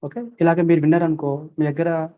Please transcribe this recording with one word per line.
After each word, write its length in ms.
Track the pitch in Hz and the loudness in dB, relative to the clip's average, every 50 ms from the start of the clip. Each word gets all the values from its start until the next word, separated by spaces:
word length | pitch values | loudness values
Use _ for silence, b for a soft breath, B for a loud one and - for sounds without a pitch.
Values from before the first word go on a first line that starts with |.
| - | -12
ఓకే, 160 | 143 - 233 240 233 - _ | -10 -10 -10 -12 -12 -4 _
ఇలాగ 200 | 165 170 165 170 175 165 | 2 2 2 2 2 4
మీరు 120 | 165 160 147 | 4 4 4
విన్నారనుకో, 460 | 151 165 170 170 165 156 156 - 143 139 147 151 156 _ - | 4 4 4 2 0 -2 -2 -2 -4 -6 -6 -8 -12 _ -4
మీ 60 | 156 147 | -2 -2
దగ్గర 200 | 143 139 170 170 165 165 160 165 165 | -2 -2 -2 -2 -2 -4 -4 -6 -10